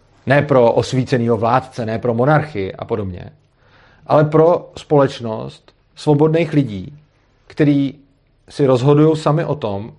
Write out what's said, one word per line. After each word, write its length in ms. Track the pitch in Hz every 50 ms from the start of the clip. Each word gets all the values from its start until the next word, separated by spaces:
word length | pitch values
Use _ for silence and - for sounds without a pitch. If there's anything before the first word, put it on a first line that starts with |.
| _ _ _ _ -
ne 160 | - 135 147
pro 300 | 131 147 143 127 120 117
osvícenýho 640 | - 135 117 - 131 131 120 - 139 120 117 117 117
vládce, 500 | 104 113 113 123 131 127 - - - 117
ne 120 | 110 110 113
pro 160 | - 120 113
monarchii 580 | 113 123 143 156 147 - - - 104 95 95
a 120 | - - -
podobně, 460 | - 120 107 101 95 90 85 87 98 - _ _ _ _ _ _ _ _ _ _ _ _ _ _
ale 180 | - 139 147 156
pro 460 | 151 156 156 160 170 175 175 - - -
společnost 960 | - - - 156 143 139 131 - - 117 113 110 117 131 135 - - _ _ _ _ _ _ _
svobodných 560 | - - 151 147 139 156 160 156 165 170 160
lidí, 460 | 151 147 135 113 104 95 90 - - - _ _ _ _ _ _ _ _ _
který 480 | - - - 156 147 143 139 139 135 - - _ _ _ _ _ _ _ _ _ _
si 180 | - - 143
rozhodujou 500 | 127 131 120 127 147 147 147 151 160 160
sami 280 | 156 - 156 147 165 156
o 100 | - 143
tom, 380 | - - 107 98 101 107 117 -